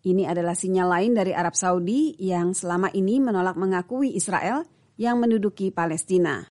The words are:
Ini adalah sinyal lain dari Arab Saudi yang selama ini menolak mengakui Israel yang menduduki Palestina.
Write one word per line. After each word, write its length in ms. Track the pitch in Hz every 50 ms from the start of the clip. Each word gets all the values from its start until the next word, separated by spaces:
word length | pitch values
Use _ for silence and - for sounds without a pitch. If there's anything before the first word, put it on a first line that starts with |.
Ini 240 | _ 190 180 190 185
adalah 320 | 147 170 175 170 170 175
sinyal 320 | - - 185 185 185 180 180
lain 240 | 180 170 190 233
dari 240 | 240 220 190 190 -
Arab 160 | - 175 214
Saudi 640 | 220 - 190 185 180 180 175 175 226 269 311 311 -
yang 400 | - 196 190 180 175 170 175 185
selama 320 | - - 175 175 180 190 190 -
ini 240 | 196 190 190 226 269
menolak 400 | 269 247 214 185 180 185 175 160
mengakui 560 | 190 190 190 180 180 - 240 254 277 262 -
Israel 480 | - - - 185 - - 185 240 294 330 - _ _ _ _ _
yang 240 | - 220 240 240 240
menduduki 480 | 240 233 226 220 196 208 196 - 196 190
Palestina. 800 | - - 165 165 160 165 - - 185 185 175 156 139 98 85 - _